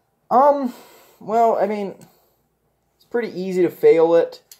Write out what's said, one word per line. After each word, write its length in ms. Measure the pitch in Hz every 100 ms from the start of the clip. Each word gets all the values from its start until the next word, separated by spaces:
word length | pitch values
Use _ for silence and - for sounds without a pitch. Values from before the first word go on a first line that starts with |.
| _ _ -
Um, 440 | 233 285 285 254 - - - _ _
well, 360 | - 226 233 147
I 100 | 196
mean, 280 | 214 196 - - _ _ _ _ _ _ _ _ _
it's 80 |
pretty 360 | _ 240 214 160
easy 220 | 185 185
to 80 | 170
fail 460 | - 151 165 165 170
it. 260 | - - _ -